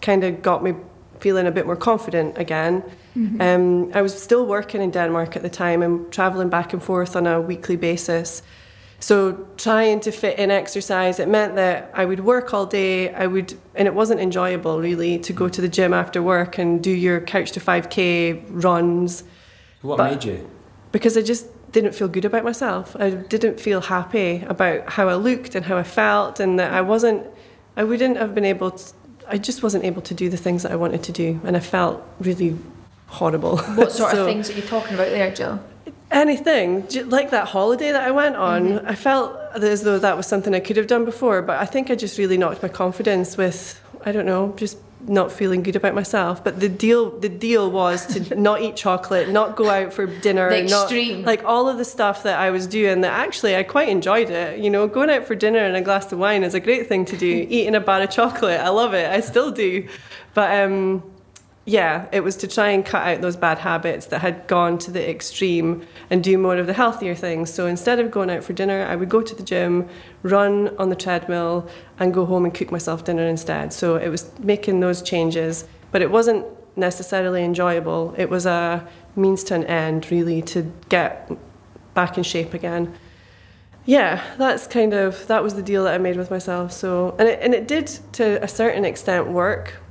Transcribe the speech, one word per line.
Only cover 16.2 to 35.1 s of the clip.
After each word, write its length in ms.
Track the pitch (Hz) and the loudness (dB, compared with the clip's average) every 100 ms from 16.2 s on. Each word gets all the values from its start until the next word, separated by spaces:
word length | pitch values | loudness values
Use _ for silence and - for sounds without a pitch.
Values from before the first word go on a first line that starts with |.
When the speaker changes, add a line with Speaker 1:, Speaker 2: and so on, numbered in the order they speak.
Speaker 1:
work 360 | 175 180 175 - | 2 2 0 -2
and 260 | 175 170 | 0 2
do 80 | 175 | 2
your 300 | 185 180 175 | 2 2 0
Couch 320 | 180 202 - | 0 -4 -2
to 80 | - | -4
five 280 | - 175 165 | 0 0 0
K 540 | - 180 175 170 165 - | 0 2 2 2 -2 -6
runs. 720 | 175 180 175 170 170 180 175 - - - - - _ | 0 2 4 4 2 0 -4 -12 -20 -20 -20 -20 _
Speaker 3:
What 140 | 135 143 | -6 0
Speaker 1:
But 140 | 90 | 2
Speaker 3:
made 120 | 143 113 | 0 -4
you? 240 | 87 - - - - - | -6 -10 -20 -20 -20 -4
Speaker 1:
Because 240 | 214 233 226 | 0 2 2
I 60 | |
just 240 | 214 233 - - - | 2 -2 -4 -18 -2
didn't 220 | 220 208 | 0 0
feel 140 | 196 196 | -2 -2
good 180 | 180 196 | -2 0
about 180 | 226 | 0
myself. 520 | 226 233 254 185 185 - | -2 -2 -2 -4 -6 -2
I 120 | 202 | -2
didn't 480 | 190 190 220 226 226 | -2 -4 0 0 0
feel 200 | - 196 | -2 -2
happy 640 | 175 180 180 226 185 175 180 | 0 -4 -2 -2 0 -2 -4
about 420 | 180 185 165 - | 0 0 0 -4
how 180 | - 190 | 0 2
I 60 | |
looked 400 | 180 220 247 - | 2 2 0 -2
and 100 | 190 170 | -6 -2
how 120 | 185 | -2
I 60 | |
felt, 560 | 170 - 214 208 202 - | -2 2 4 4 0 0
and 180 | 190 180 | 0 2
that 140 | 180 | 2
I 80 | 185 | 0
wasn't, 460 | 185 220 226 214 - - - - - - | 2 4 4 2 -4 -18 -20 -20 -18 -4
I 60 | |
wouldn't 340 | 214 233 254 247 | 0 2 2 0
have 160 | 220 | 0
been 100 | 202 | 0
able 280 | 196 185 185 | 0 0 -2
to, 220 | - - - - - - | -6 -16 -20 -20 -20 -6
I 100 | 208 | -4
just 240 | 202 247 | -4 -2
wasn't 220 | 220 196 185 | 0 0 -2
able 160 | 175 | -4
to 140 | - 175 | -6 -4
do 140 | 180 | -2
the 60 | 175 | -2
things 260 | 180 175 | -2 -2
that 80 | 175 | -2
I 40 | 175 | -2
wanted 280 | 170 170 | -2 -2
to 80 | - | -6
do, 280 | 175 170 165 170 | -4 -2 -2 0
and 100 | 180 | -2
I 40 | |
felt 440 | 175 190 175 - - - | 0 0 0 -2 -10 -6
really 380 | 185 180 175 160 - - - - - | -4 0 0 -2 -10 -20 -20 -20 -20
horrible. 520 | - 170 160 170 151 | -2 0 0 0 0
<laughs> 180 | 180 214 | 0 2
Speaker 2:
What 160 | 240 | 2
sort 200 | - 226 | 4 2
Speaker 1:
So 100 | 202 | 2
Speaker 2:
of 40 | 185 | 2
things 220 | 214 208 | 0 -4
are 40 | |
you 100 | 202 | -8
talking 320 | 196 226 214 190 | -4 -4 -4 -2
about 140 | 185 | 0